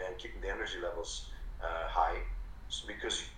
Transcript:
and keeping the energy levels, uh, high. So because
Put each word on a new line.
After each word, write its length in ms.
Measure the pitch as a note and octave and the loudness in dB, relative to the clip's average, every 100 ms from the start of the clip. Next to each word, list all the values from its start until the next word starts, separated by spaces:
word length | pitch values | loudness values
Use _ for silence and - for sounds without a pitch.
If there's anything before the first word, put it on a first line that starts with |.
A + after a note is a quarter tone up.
| F#2 | -2
and 100 | F2+ | -2
keeping 220 | - - | -4 -2
the 100 | F#2+ | -2
energy 280 | G2 G#2+ F#2 | 0 0 0
levels, 480 | F2 E2 - - - - - - | 0 0 -2 -2 -4 -4 -4 -2
uh, 280 | E2+ E2 D#2+ | 0 0 2
high. 300 | - - - - - - - - | 6 6 6 0 -2 -2 -6 -4
So 180 | - - | -4 -4
because 340 | G2+ A#2 - - | -2 0 0 -2